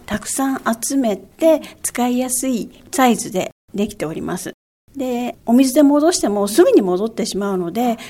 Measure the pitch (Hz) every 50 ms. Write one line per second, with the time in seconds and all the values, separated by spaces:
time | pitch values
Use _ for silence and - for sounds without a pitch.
0 | - - 208 208 - - - - 269 269 269 - - 233 226 - - - 285 139
1 | 247 220 196 - - - _ - - 220 214 196 214 - - - - - - -
2 | 240 247 247 247 254 254 254 - - 262 254 202 - - - - - - - -
3 | 262 247 220 - - 180 - 185 - - - _ _ _ - 190 208 208 - -
4 | 160 151 160 156 156 160 175 185 - - - _ _ _ _ _ _ _ - 277
5 | 262 254 247 240 247 240 - _ _ - 233 254 269 262 254 311 294 277 285 294
6 | 294 339 370 - - 233 202 208 202 202 214 277 370 539 480 330 208 180 180 180
7 | 214 226 226 - 226 - - 185 202 202 196 185 175 170 175 226 247 247 220 233
8 | - -